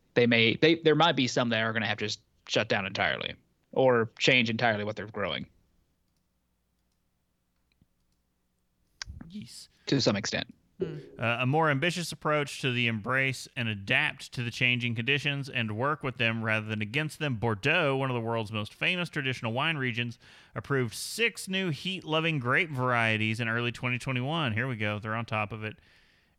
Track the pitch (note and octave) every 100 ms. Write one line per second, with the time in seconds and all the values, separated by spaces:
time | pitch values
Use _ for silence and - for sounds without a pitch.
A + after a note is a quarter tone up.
0 | _ - A#2+ A#2 A2 - D#3 E3+ D#3+ D3+
1 | E3+ C#3+ B2 - A#2+ A2+ A2+ A2 G#2+ G#2
2 | G#2+ - _ _ - C3 A2 A2+ F#2+ G#2+
3 | F#2 A#1+ - - _ _ _ - C3 B2
4 | A2+ - - B2+ A#2 A2+ A#2+ G#2+ G#2 G#2+
5 | G#2 G#2+ F#2+ C2 - _ _ _ _ _
6 | _ _ _ _ _ _ _ _ _ _
7 | _ _ _ _ _ _ _ _ _ _
8 | _ _ _ _ _ _ _ _ _ -
9 | - - E3 G3+ C#3+ - - _ - C#3
10 | B2+ G2+ - F2+ - - _ - - D3+
11 | - - A#2 A#2 B2+ D3+ D#3+ C3+ E3+ F3
12 | E3 - D#3+ D3+ C#3+ - C3+ B2 A#2+ A2+
13 | G#2+ C3 C3+ B2+ - - A#2 G#2 G2 C3
14 | D3 - - - A#2+ - B2+ A#2+ A#2+ A#2
15 | A#2 C#3+ C#3+ C#3+ C#3 B2+ A2 G#2+ C3 D3+
16 | C#3 - A2+ A2+ A2 A2 G#2+ G#2+ G#2+ C3
17 | D#3 - D3+ A#2 A#2 G#2 C3+ E3+ D3+ C3+
18 | C3+ B2 A2+ A#2 G#2 A2 G#2+ - D#3+ F3+
19 | E3+ - C3 B2+ A#2 A#2 D#3 D#3 B2+ A2+
20 | A#2+ A2+ - - - - - C#3 A#2+ -
21 | - - A3+ - - F#3+ F#3+ C#3+ F3+ F#3+
22 | D#3 D#3 E3 D#3 A#2+ C#3 F3+ C3+ B2+ A#2+
23 | A2+ A2 A2 A2 A#2 A#2 A#2+ A2+ B2 B2
24 | C#3 B2+ B2+ E3 C#3+ G#2+ C3 A#2 G#2 G#2+
25 | A2 A2 A#2 G#2+ G#2 A2 G#2+ - _ _
26 | _ _ _